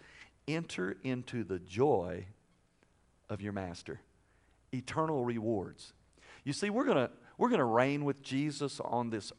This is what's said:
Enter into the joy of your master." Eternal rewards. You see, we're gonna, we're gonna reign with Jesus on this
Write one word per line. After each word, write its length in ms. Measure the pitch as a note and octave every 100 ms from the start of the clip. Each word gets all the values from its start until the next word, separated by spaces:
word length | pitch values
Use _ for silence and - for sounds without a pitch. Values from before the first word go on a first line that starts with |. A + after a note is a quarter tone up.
| - - - _ -
Enter 480 | D#3 E3 - F#3 -
into 420 | C3 B2+ B2 B2 F#2+
the 140 | F#2
joy 640 | F2+ F#2 C#3+ A2+ F2 F2+ F#2+ - _ _ _ _ _ _ _ _ _
of 120 | G2+
your 120 | G2+
master." 480 | G2+ F#2 F2 - D2 - _ _ _ _ _ _
Eternal 500 | B2+ B2+ D3+ D#3+ D3
rewards. 720 | A#2+ A#2 A2 A2 - - - - _ _ - -
You 80 | C3+
see, 200 | C#3+ G3+
we're 140 | G#3 C#4+
gonna, 260 | E3+ A#2+ - - -
we're 120 | A#3
gonna 140 | A3+
reign 420 | B2 A2+ C3 C#3+ C#3+
with 180 | C3+
Jesus 560 | - C3 D3+ C#3 C#3+ -
on 320 | - A#2+ A#2
this 200 | A2 -